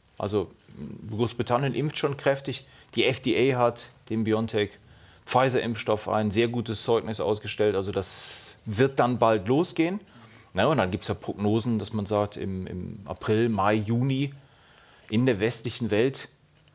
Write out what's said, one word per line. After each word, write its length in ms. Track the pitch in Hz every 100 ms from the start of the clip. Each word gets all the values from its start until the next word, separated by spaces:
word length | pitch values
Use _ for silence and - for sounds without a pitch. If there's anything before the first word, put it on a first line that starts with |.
| _ -
Also 340 | 104 101 85 - _ - 76 - -
Großbritannien 640 | 110 117 - 117 139 139
impft 240 | 117 151 -
schon 180 | 143 139
kräftig. 500 | - 139 139 123 - - -
Die 100 | -
F 160 | - 123
D 320 | 127 87 131
A 60 | 127
hat 320 | 120 117 - - -
dem 160 | 113
BioNTech 460 | 110 107 113 107 104 - - - - - -
Pfizer-Impfstoff 840 | 127 135 123 92 110 - 107 -
ein 220 | 104 107
sehr 180 | 98 117
gutes 360 | 120 110 104
Zeugnis 360 | - 117 90 110
ausgestellt. 560 | 80 104 101 - 107 95
Also 160 | 98
das 640 | 95 95 - - - - -
wird 340 | - 101 135 139
dann 200 | 123 123
bald 280 | 113 110 95
losgehen. 540 | 135 175 - 165 202 - - - - - -
Na, 100 | 120
und 120 | 147
dann 140 | 92
gibt's 160 | 90 -
ja 60 |
Prognosen, 680 | 95 - - 104 113 117 110
dass 120 | 101
man 140 | 110 98
sagt, 300 | 104 104 -
im, 320 | 98 95 90
im 320 | 87 90 90 98
April, 420 | - - 110 117
Mai, 260 | 104 98
Juni 580 | 110 104 117 135 131 139 139 - _ _ _ - - -
in 160 | 110 131
der 140 | 104
westlichen 500 | 110 - 120 - 113
Welt 380 | 104 131 135 - _ _ _ _